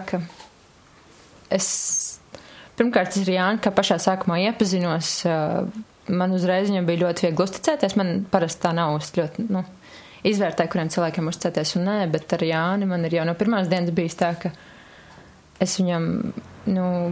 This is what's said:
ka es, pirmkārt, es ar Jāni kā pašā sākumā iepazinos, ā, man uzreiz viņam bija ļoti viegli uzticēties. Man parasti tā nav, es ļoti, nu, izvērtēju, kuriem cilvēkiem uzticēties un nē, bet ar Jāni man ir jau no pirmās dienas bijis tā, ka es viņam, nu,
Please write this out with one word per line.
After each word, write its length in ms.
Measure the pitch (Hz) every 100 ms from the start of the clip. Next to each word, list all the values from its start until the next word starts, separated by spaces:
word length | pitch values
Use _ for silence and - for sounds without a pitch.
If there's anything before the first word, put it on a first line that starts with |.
ka 180 | 185 180 170 - - - - - - - - - - - -
es, 240 | 190 - - - - - - - - - - -
pirmkārt, 420 | - 233 226 180 202
es 80 |
ar 80 | 190
Jāni 320 | 185 185 214
kā 80 | 214
pašā 240 | 190 196 170
sākumā 420 | - 190 190 170
iepazinos, 720 | 202 233 202 185 175 160 156 -
ā, 160 | 175 160 156 170 - 220 220 - -
man 280 | 180 185 185
uzreiz 320 | 180 185 202
viņam 220 | 196 175
bija 160 | 170 175
ļoti 220 | 170 175
viegli 160 | 156 190
uzticēties. 480 | 190 - 294 196 208
Man 300 | 185 180 196
parasti 400 | 190 165 - 175
tā 80 |
nav, 240 | 165 165 151
es 140 | 151
ļoti, 340 | - 151 - 226
nu, 160 | 190 - - - - - -
izvērtēju, 540 | - 202 180 165 165
kuriem 180 | 180 160
cilvēkiem 400 | - 165 160 160
uzticēties 460 | - 180 156 156 175
un 100 | 185
nē, 100 | 208 175
bet 260 | 156 - 175
ar 80 |
Jāni 440 | 160 160 170 202 190
man 200 | 180 165
ir 80 | 165
jau 80 | 160
no 120 | 170
pirmās 320 | 208 220 180
dienas 240 | 185 175 170
bijis 240 | 165 -
tā, 140 | 175 170
ka 160 | 175 - - - - - - - - - - -
es 160 | 185 -
viņam, 300 | 180 170 165 175 - - - -
nu, 200 | - 190 180 175 175